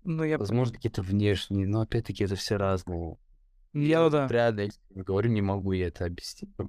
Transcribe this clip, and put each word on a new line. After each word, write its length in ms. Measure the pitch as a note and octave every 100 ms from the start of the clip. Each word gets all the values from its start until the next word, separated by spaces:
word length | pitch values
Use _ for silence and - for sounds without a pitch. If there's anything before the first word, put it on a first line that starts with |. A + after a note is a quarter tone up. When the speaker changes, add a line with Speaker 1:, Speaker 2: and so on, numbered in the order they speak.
Speaker 1:
Ну, 200 | - D#3+
я 160 | D#3 D3+
Speaker 2:
Возможно, 360 | C3+ A#2 B2+ A#2+
какие-то 260 | A2+ -
внешние, 640 | F#2+ G2+ G#2 F#2+ - G2 F#2+
но 140 | G#2+
опять-таки 420 | A2 A#2 - G2 G2+
это 100 | F#2+
все 220 | - G#2
разные. 600 | G2 F#2+ F2 E2+ E2+ - _ - _ _ _
Speaker 1:
Я, 300 | D3+ D3 D#3+
Speaker 2:
Я 60 | E3
Speaker 1:
да. 180 | D3 C3+
Speaker 2:
вот 40 |
реально, 300 | A#2+ A#2 G#2+
я 420 | G#2 - _ F#2+
говорю, 280 | F#2+ G2 A2+
не 100 | A2
могу 320 | G2 G2 G2
я 140 | F#2+ F2+
это 180 | - F2+
объяснить. 460 | F2 - - G#3 -